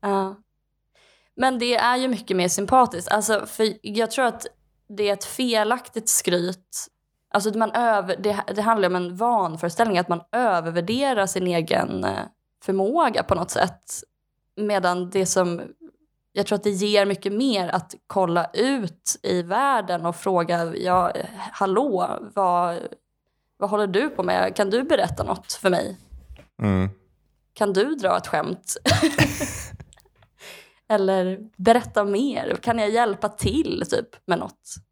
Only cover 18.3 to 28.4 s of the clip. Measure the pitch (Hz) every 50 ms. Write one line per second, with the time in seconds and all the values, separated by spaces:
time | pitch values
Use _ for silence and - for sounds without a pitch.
18.3 | 170 175 165 - - - 214 262 277 269 214 170 - _ _ - - - _ 196
19.3 | 185 180 170 170 190 220 269 277 269 233 202 180 180 175 165 170 170 - - 196
20.3 | 190 175 170 165 175 170 170 165 165 - - 180 180 185 175 175 - - - -
21.3 | - 190 190 202 - - 202 190 190 208 262 294 214 185 180 - - - - 208
22.3 | 202 208 196 180 175 175 175 175 170 170 - - - _ _ _ _ _ _ _
23.3 | _ _ _ _ _ _ - 202 196 208 208 202 180 196 262 302 - - 185 180
24.3 | 185 185 185 190 185 - 208 196 196 240 269 302 330 - 294 170 - - - -
25.3 | - - - - - - - 190 180 170 - - 196 - - _ - - - -
26.3 | - - - _ _ _ - 104 98 95 92 95 98 _ _ _ _ _ _ _
27.3 | _ _ _ _ _ - 214 202 196 185 208 277 320 285 202 190 175 180 170 -
28.3 | - 156